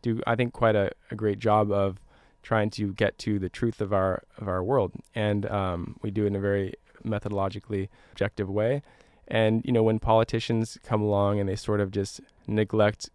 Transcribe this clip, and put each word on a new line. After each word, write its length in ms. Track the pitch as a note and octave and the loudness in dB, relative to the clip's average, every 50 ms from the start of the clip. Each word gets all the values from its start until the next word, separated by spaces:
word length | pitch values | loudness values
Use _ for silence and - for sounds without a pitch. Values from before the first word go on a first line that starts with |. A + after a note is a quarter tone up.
do, 180 | - A#2+ A2 A2+ - | -2 -2 -2 -2 0
I 80 | A2+ A#2 | -2 0
think, 180 | A2+ B2 A#2+ | 0 0 -2
quite 240 | - - A#2+ A2+ G#2+ | 0 2 4 4 6
a, 140 | G#2 G2 - - _ _ _ | 4 2 0 -2 _ _ _
a 40 | A#2 | -8
great 240 | G#2 A2 G#2+ G2+ G2+ | -2 -2 -2 -2 0
job 320 | A2 A2 G#2 G#2+ G#2 G#2 | 2 4 4 4 4 4
of 300 | G2+ G2+ G2 G2 F#2+ - - - _ _ _ _ _ _ | 2 2 2 0 -2 -6 -16 -20 _ _ _ _ _ _
trying 260 | _ - A2+ G#2+ G#2 G#2+ | _ -2 0 0 0 0
to 220 | - - G#2+ G2 | -2 -4 -4 -4
get 240 | G2 - G#2+ G2+ - - | 0 0 0 0 0 -4
to 200 | - A2 G#2 G2+ | -4 -2 -2 -2
the 100 | F#2+ F2+ | -2 -6
truth 320 | - - - A#2 A2+ - | -4 -2 -2 -2 -2 -2
of 140 | G#2+ F#2+ G#2 | -4 0 0
our, 280 | F#2+ F#2+ F#2+ F#2 - - _ _ | 2 2 0 0 -4 -8 _ _
of 100 | - G#2+ | -10 -6
our 160 | G2 F2+ F#2 | -4 -4 -2
world. 300 | F2+ G#2 C3+ C3 G2+ F2+ - - - _ _ | -2 0 0 0 0 0 -4 -12 -18 _ _
And, 320 | A2+ G#2+ G#2 G#2 G#2 G2 | -2 0 0 0 0 -2
um, 500 | - - G2+ G2 F#2 F2 F2 F2 - - - | -2 -2 -2 -2 -2 -4 -4 -6 -10 -10 -8
we 80 | - G#2 | -8 -6
do 140 | G2 A2 G#2 | -2 0 0
it 40 | G2+ | 0
in 80 | G2+ | 0
a 40 | G2 | 0
very 340 | G2 G2+ G2+ G2+ G2 F#2+ - - _ _ _ - | 0 0 0 0 -2 -4 -8 -14 _ _ _ -12
methodologically 840 | - A2+ G#2+ G#2 - G2+ G#2 G2 G2 G2 - G#2 - - G#2+ G2 F#2+ G2 - - - - | -6 -4 -4 -4 -4 -4 -4 -2 -2 -2 -4 -8 -10 -6 -4 -4 -4 -6 -10 -20 -20 -20
objective 380 | - - G2 G2+ - - G2+ F#2+ | -6 -4 -4 -4 -2 -6 -6 -4
way. 320 | F#2+ G#2 G#2+ A#2 C#3 C#3+ - - - _ - _ _ _ - | -2 -2 0 0 0 -2 -4 -12 -20 _ -20 _ _ _ -12
And, 360 | - - A2 A2+ A2 A2 A2+ A#2+ | -2 0 2 4 4 2 2 0
you 80 | - | 2
know, 100 | B2 A2+ | 2 4
when 180 | A2 A2 A2 A2 | 4 4 2 2
politicians 760 | - A#2 A2+ A2 A2+ - - A2+ - - A#2 A2+ A2+ - - - | 2 4 4 4 4 2 -2 -4 -2 -2 -2 -2 -2 -4 -6 -18
come 180 | - - A#2 G#2+ | -6 -2 -2 0
along 400 | G#2 G#2 G2+ G2+ G2+ G2+ G#2 G#2 | 2 2 2 2 2 2 2 0
and 80 | G2+ G2 | 0 -2
they 80 | G2 | -4
sort 240 | G2 - - G#2+ G2+ | -4 -2 -2 0 0
of 100 | G2+ F#2+ | 0 -2
just 300 | G2 G2+ G2 - - - - _ _ _ _ | -2 -4 -4 -4 -8 -16 -20 _ _ _ _
neglect 640 | - G#2+ G#2+ G#2+ F#2+ - A2 G#2 G#2 G#2 - - - | -2 0 0 0 2 4 4 4 4 2 -2 -14 -18